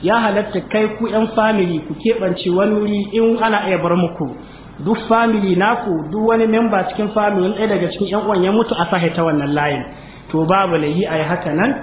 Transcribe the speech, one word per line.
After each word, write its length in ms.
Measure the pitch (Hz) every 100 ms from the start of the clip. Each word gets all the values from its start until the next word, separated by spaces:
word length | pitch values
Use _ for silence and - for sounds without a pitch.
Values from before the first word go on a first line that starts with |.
Ya 160 | 175 233
halatta 420 | 220 202 208 185 -
kai 180 | 214 214 -
ku 80 | 226
ƴan 260 | 214 220
family 460 | 220 220 208 180 160 -
ku 80 | 151
keɓance 520 | 226 226 190 175 185
wani 200 | 180 214 208
wuri 320 | 208 208 196
in 240 | 214 226 226
ana 240 | 226 208 185
iya 100 | 175
bar 140 | 170 175
muku. 320 | 170 - 139 117 - - - - 151
Duk 120 | 226 -
family 480 | 226 233 220 196 175
naku, 340 | 202 240 208 160 147
duk 160 | 196 220
wani 180 | 226 226
member 400 | 220 233 202 185
cikin 180 | - 208 208
family, 260 | 208 196 185
wani 60 | 208
ɗaya 120 | 214
daga 200 | 196 175
cikin 160 | - 196
ƴan 120 | 202 202
uwan 160 | 196
ya 80 | 185
mutu 240 | 214 226 -
a 80 | 170
sahi 180 | 185 170 170
ta 80 |
wannan 300 | 165 151 143 147
layin. 260 | 147 135 - - - - -
To 160 | 156 160
babu 300 | 190 190 165
laihi 280 | 151 160 202
a 80 | 160
yi 60 |
haka 260 | 151 175 170
nan. 180 | 147 226 254